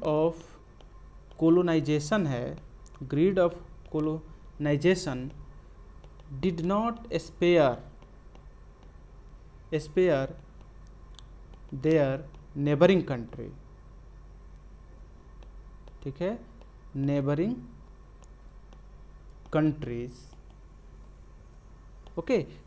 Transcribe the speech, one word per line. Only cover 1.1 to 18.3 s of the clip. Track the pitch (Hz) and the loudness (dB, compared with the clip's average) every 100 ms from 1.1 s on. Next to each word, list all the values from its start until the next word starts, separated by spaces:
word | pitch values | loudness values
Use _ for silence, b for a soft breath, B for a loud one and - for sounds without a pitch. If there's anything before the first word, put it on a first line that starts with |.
| - - - | -20 -20 2
colonization | 160 175 180 160 143 151 147 214 156 | 6 6 6 2 2 0 2 0 2
है, | 120 131 151 - - - - | -2 -4 -8 -14 -20 -20 -14
greed | 131 143 180 185 | -4 4 4 6
of | 175 175 - - - 156 | 4 2 -14 -18 -6 -2
colonization | 156 160 - - - - 147 147 170 185 165 127 135 - - - - - - - - - - 135 | -2 -4 -8 -18 -18 -4 0 4 4 2 0 -6 -8 -12 -16 -18 -20 -20 -20 -20 -20 -20 -14 -4
did | 185 165 | -2 0
not | 170 202 233 226 - | 0 0 0 -4 -6
spare, | 160 - - 175 170 139 117 - - - - - - - - - - - - - - - - - - - | -6 -6 2 6 6 6 2 -8 -20 -20 -20 -20 -20 -20 -20 -20 -20 -20 -20 -20 -20 -20 -20 -20 -20 -6
spare | 156 151 185 180 139 135 - - - - - - - - - - - - - - | -6 -2 2 4 4 0 -8 -18 -20 -20 -20 -20 -20 -20 -20 -20 -20 -20 -20 -12
their | 139 151 160 139 135 - - - 143 | -2 4 4 4 0 -8 -18 -12 -2
neighboring | 143 143 180 190 - | 0 6 6 6 2
country, | 127 113 - 101 - - - - - - - - - - - - - - - - - - - - - - - - - | -6 -6 -12 -12 -14 -20 -20 -20 -20 -20 -20 -20 -20 -20 -20 -20 -20 -20 -20 -20 -20 -20 -20 -20 -20 -20 -20 -20 -14
ठीक | 139 135 | -12 -6
है, | 180 233 - - - - - 135 | -6 -6 -12 -20 -20 -20 -10 -4
Neighboring | 139 143 135 147 202 247 - - - - - - - | 0 0 0 0 -2 -4 -10 -18 -20 -20 -20 -20 -20